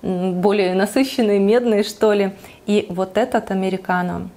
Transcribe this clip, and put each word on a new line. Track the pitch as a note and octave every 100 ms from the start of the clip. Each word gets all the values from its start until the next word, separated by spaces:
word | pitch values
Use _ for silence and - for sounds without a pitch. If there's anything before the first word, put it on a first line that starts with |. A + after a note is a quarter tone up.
м, | F#3+ F#3 F#3 F3+
более | F#3+ G3+ F#3
насыщенный, | F#3 G3+ C4 C4+ - A3 G3+
медный, | G3 A#3 A#3+ G#3
что | G#3+ - A3
ли, | G#3 G3 F#3+ - - -
и | G#3 -
вот | F3 F#3 G#3
этот | B3+ A#3+ A3
американо. | F#3+ F#3+ F#3+ - F3+ F3+ F3 F3+